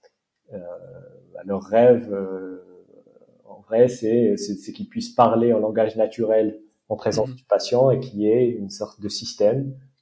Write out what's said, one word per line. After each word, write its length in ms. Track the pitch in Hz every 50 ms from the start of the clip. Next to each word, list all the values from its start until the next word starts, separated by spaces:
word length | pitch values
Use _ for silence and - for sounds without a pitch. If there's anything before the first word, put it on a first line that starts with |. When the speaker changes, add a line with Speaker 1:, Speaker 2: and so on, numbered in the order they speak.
| _ _ _ _ _ _ _ _ _ _ -
Speaker 1:
Euh, 60 | 95 87 87 87 87 90 90 90 87 - - - - _ _ - - 87
leur 180 | 95 98 95 -
rêve, 500 | - 107 113 120 123 120 113 - 107 101
euh, 520 | 98 98 95 95 92 92 92 92 90 92 90 90 90 90 _ _ - _ _ _ _ _ _ _ _ _
en 160 | - 98 101
vrai, 280 | 101 - 110 113 123 127
c'est, 480 | - - 113 107 113 120 120 107 101
c'est, 180 | 98 - 101 101
c'est 180 | 98 - - 113
qu'ils 160 | - 101 -
puissent 220 | - 117 - -
parler 420 | - - 120 110 113 113 117 120 117
en 60 | 107
langage 380 | 104 107 107 110 110 107 107
naturel 640 | 110 110 104 - - 113 107 110 110 110 104 107 - - _ _ _ _ -
en 80 | 107
présence 320 | 101 - 113 98 110 107 131
Speaker 2:
Mhm. 60 | 127
Speaker 1:
du 100 | - _
patient 460 | - 208 196 - - 123 123 135 135
et 100 | 123 -
qu'il 200 | - - - 101
y 60 | 104 107
ait 200 | 110 123 127 117
une 220 | 120 104 101 98
sorte 300 | - - 107 - - -
de 80 | 98 101
système, 680 | - - 117 - - - 104 104 120 135 139 139 135 - - - _ _